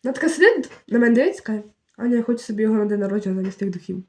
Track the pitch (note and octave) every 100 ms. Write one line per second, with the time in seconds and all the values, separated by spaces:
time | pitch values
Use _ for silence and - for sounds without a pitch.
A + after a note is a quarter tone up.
0 | B3 C4 D#4+ - G4 G4+ C4 - - A#3
1 | A#3 A#3 D#4 G4 - G#3+ G#3 _ _ -
2 | A#3+ A#3+ A3+ A#3 - G#3 A3 G#3+ G#3 G#3
3 | G3 G#3 G3 F#3 F#3+ - G3 F3+ - F#3